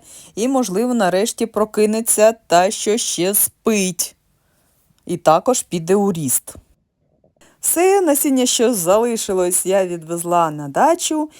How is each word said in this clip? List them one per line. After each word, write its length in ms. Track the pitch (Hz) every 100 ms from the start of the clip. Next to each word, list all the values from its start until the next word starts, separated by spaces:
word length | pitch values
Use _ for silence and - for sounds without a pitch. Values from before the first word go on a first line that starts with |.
| - - - -
і, 120 | 247
можливо, 460 | 269 220 185 247
нарешті 520 | 240 185 185 226 - 226
прокинеться 920 | 208 214 220 214 220 226 - 220 - -
та, 240 | 170 190
що 260 | - 220 226
ще 360 | - - 180
спить. 840 | 208 - _ - 214 185 170 - - _ _ _ _ _ _ _ _ -
І 120 | 170
також 460 | - 165 - 254
піде 320 | - 180 160 202
у 160 | 202
ріст. 440 | 170 139 - - - _ _ _ _ _ _ _ _ _ _
Все 420 | - 330 370 392
насіння, 440 | 349 285 302 262 247
що 280 | - 226
залишилось, 920 | 220 165 208 240 226 - 185 180 180 180
я 200 | 196 185
відвезла 680 | 175 160 170 170 175 160
на 160 | 151 143
дачу 640 | 151 269 339 - 311 302